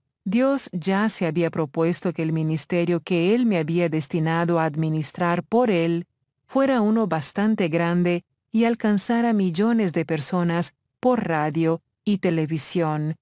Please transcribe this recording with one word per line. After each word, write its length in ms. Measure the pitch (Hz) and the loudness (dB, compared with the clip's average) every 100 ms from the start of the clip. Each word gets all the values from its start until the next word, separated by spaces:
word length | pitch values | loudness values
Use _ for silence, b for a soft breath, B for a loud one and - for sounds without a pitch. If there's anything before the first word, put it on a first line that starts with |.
| _ _ | _ _
Dios 460 | - 226 269 277 - | -2 0 2 0 -4
ya 360 | 180 160 196 220 | -6 -2 0 0
se 180 | - 170 | 0 -2
había 240 | 156 165 | 0 0
propuesto 640 | 170 151 165 165 175 185 | -2 -4 0 0 0 -4
que 100 | 165 | -4
el 100 | 160 | -2
ministerio 680 | 160 156 156 - 175 170 170 | -2 -2 -4 -2 -2 0 -2
que 340 | - 175 175 | 0 0 2
Él 120 | 233 240 | 2 2
me 120 | 185 | 0
había 300 | 156 170 170 | 0 0 0
destinado 720 | 156 - 175 160 165 170 170 | -2 -2 -2 0 0 2 2
a 40 | |
administrar 760 | 160 151 160 156 151 - 175 170 | 0 0 -2 -2 -4 -2 0 0
por 280 | - 226 247 | 0 0 2
Él 360 | 175 165 170 175 _ _ _ _ | 2 0 -2 -4 _ _ _ _
fuera 340 | 269 269 254 | 0 2 2
uno 260 | 208 220 214 | 2 2 0
bastante 600 | 160 143 - 214 220 180 | -2 -2 -2 0 0 0
grande 560 | 165 170 175 175 175 - _ _ | 0 2 2 2 0 -4 _ _
y 120 | 220 | 0
alcanzara 680 | 233 233 220 208 - 233 233 | 0 2 0 0 0 0 2
millones 600 | 214 190 165 220 233 196 | 2 0 0 0 2 0
de 120 | 160 | -2
personas 680 | 160 160 139 180 175 170 165 - _ _ | -2 -4 -2 -2 0 0 -4 -10 _ _
por 260 | 247 240 180 | 0 0 0
radio 560 | 160 151 151 160 165 _ _ | 0 0 0 0 0 _ _
y 140 | - 202 | -2 0
televisión 1000 | 190 165 156 160 - 185 160 151 151 160 | 0 0 0 -4 -4 -2 0 -2 -4 -6